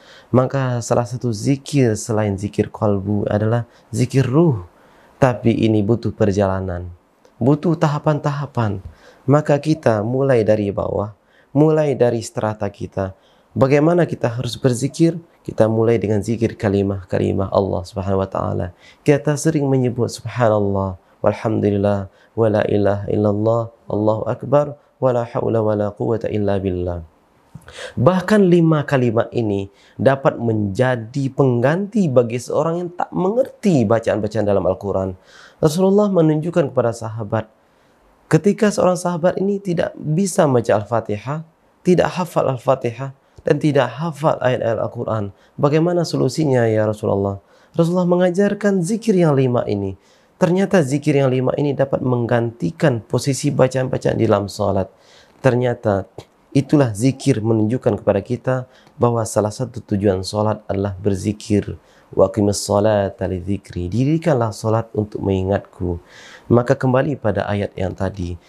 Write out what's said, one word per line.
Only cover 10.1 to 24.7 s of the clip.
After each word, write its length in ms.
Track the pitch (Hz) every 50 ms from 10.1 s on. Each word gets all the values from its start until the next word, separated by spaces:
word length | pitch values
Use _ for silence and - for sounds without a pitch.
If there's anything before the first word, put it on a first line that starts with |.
| 127 131 139 135 131 117 107
dari 240 | 107 110 107 104 101
bawah, 420 | 95 - 87 - - 92 101 107 107 _ _ _ _ _ _ _
mulai 480 | - 139 151 156 156 156 151 147 131 117
dari 240 | 123 120 117 117 107
strata 480 | - - 127 113 107 107 - 104 101
kita. 480 | - - - 92 - 95 98 95 - - _ _ _ _ _ _
Bagaimana 560 | - 110 123 135 143 147 147 160 175 175 160
kita 240 | - 120 - - 127
harus 240 | 113 120 127 123 110
berzikir? 640 | - - 135 123 117 127 135 - - 165 165 165 170 - _ _ _ _
Kita 240 | - - - 113
mulai 320 | 110 113 110 113 113 117 110
dengan 240 | 104 101 110 104 95
zikir 320 | 110 117 107 113 110 -
kalimah-kalimah 960 | - - 101 95 101 98 98 98 98 92 - - 104 104 101 98 95 98 92
Allah 320 | - 95 101 95 95 95 90
Subhanahu 400 | - - 98 95 98 98 95 95
wa 80 | 95
taala. 360 | - 82 92 98 98 98 95 90 - _ - - - _ _
Kita 320 | - 143 139 139 151 147
sering 320 | 139 - 160 156 151 139
menyebut 400 | 135 135 131 127 123 113 120 113
subhanallah, 920 | 95 - - - 110 104 117 123 110 107 107 101 98 98 98 98 95 92 - _ _ _ _
walhamdulillah, 880 | - 104 101 - - 113 107 107 101 104 101 101 98 101 101 101 98 95 - _ _ _ _ 110
wala 240 | 113 110 104 104 - -
ilaha 400 | 107 104 101 98 101 101 101 -
illallah, 520 | - 104 104 104 101 104 107 113 113 117 113 110 - _ _ -
Allahu 340 | - 104 107 107 110 110 - -
akbar, 500 | 123 - - - 131 147 147 143